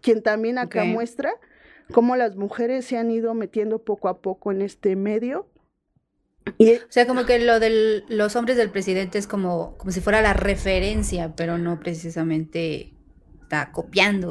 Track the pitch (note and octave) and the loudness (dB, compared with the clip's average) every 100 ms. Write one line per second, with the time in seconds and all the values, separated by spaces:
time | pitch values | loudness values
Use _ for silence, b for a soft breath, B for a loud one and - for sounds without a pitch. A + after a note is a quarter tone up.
0 | - A3+ G#3+ G#3+ A3+ B3 B3 A3+ G#3+ A3 | 2 2 2 0 -2 -2 -4 -2 0 0
1 | A#3 - C#4 A4+ b b b b b A#3+ | -4 -4 -6 -6 b b b b b 2
2 | A#3+ B3+ A3+ F#3+ G3+ - A#3 C4 B3 A#3 | 4 2 0 -2 -6 -4 -2 -2 -4 -4
3 | A#3 A3+ A3+ A3+ G3+ A3 G#3+ A3 A3 G3+ | -2 -2 -2 -4 -4 -4 -2 -4 -4 -4
4 | F#3 F#3 - F#3 G#3 F#3+ G3 - G3+ F#3+ | -2 -4 -6 -6 -4 -4 -4 -2 -2 0
5 | G3+ G#3+ A#3+ D#4+ - _ _ _ _ _ | -2 -2 -4 -6 -10 _ _ _ _ _
6 | _ _ _ _ - - A3+ A#3 - B3 | _ _ _ _ -14 4 6 6 4 2
7 | A#3+ B3+ A#3+ A#3+ A#3+ A3+ A3+ A3 A3 G#3+ | 4 2 2 4 4 4 4 4 2 0
8 | G3+ G#3+ G#3 A#3+ A#3+ B3 G#3+ G3+ F#3+ F#3 | -2 0 0 0 0 0 0 -2 -2 -2
9 | F#3 G#3 G3+ G3+ F#3 F3 E3+ - F#3+ F3+ | -2 -4 -4 -4 -2 -2 -6 -8 -6 -4
10 | F#3+ G#3+ A3 G3 F#3+ F#3+ G3 F#3 G3 G#3+ | 0 2 4 2 0 0 0 0 0 -2
11 | G3+ F3 E3 D#3+ E3 E3+ E3+ E3 F3 E3 | -2 -4 -6 -4 -4 -2 -2 -4 -6 -8
12 | E3 E3 E3 D#3 D#3+ E3+ E3 D3 - - | -8 -4 -2 -2 -4 -4 -4 -6 -10 -20
13 | _ _ _ - - D3+ C#3 - - G3 | _ _ _ -20 -6 -6 -4 -8 -4 2
14 | G3 G3+ F3 | 2 2 -2